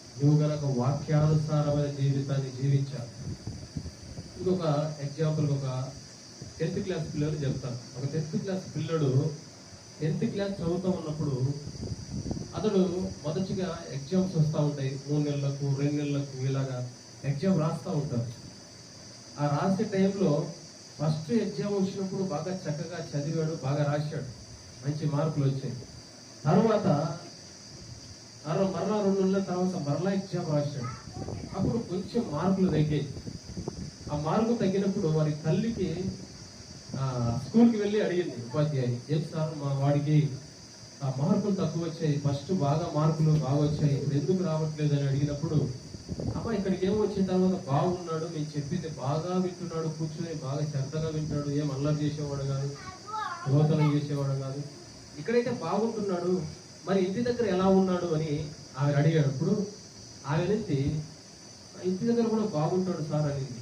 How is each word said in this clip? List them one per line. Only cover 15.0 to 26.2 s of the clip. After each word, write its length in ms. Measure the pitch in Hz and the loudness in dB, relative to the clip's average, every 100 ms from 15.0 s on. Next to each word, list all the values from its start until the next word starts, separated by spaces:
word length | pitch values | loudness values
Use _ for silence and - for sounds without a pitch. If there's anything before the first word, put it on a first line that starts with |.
| 139 | -2
మూడు 200 | 151 147 | 0 2
నెలలకు, 500 | 143 139 139 139 135 | 0 -2 -2 0 2
రెండు 220 | 143 147 | 2 2
నెలలకు 360 | 143 143 - 127 | 0 0 -2 -2
ఇలాగా 520 | 135 135 131 123 123 - - - | -2 0 -2 -4 -6 -10 -18 -6
ఎగ్జామ్ 360 | 139 - 190 160 | -4 0 2 4
రాస్తూ 300 | 156 - 180 | 2 0 -2
ఉంటారు. 360 | 151 135 123 123 - - - - - - - - - - - | -2 0 -2 -2 -6 -14 -18 -20 -20 -20 -20 -18 -20 -16 -2
ఆ 60 | 147 | 0
రాసే 380 | 147 190 196 | 2 4 2
టైంలో 640 | 214 196 196 - 180 147 - - - - - - | 2 4 4 4 4 2 0 -8 -16 -20 -18 -2
ఫస్ట్ 340 | 151 - - | 0 0 2
ఎగ్జామ్ 420 | 233 190 - 202 | 2 2 0 0
వచ్చినప్పుడు 480 | 202 185 202 190 196 | 2 0 0 -4 -2
బాగా 320 | 185 151 165 | -2 -2 -4
చక్కగా 540 | 185 156 147 - 170 147 147 | -4 -4 -4 -6 -8 -6 -4
చదివాడు, 420 | 143 160 156 160 | -2 0 0 -2
బాగా 200 | 135 147 | 0 2
రాశాడు, 400 | 143 151 - 147 120 - - - - - 139 | 2 0 -2 -4 -8 -10 -16 -18 -18 -8 -4
మంచి 180 | 151 151 | -2 0
మార్కులు 380 | 143 156 147 | 2 2 2
వచ్చాయి. 300 | 135 - 120 - - - - - | 2 0 -4 -8 -10 -16 -20 -20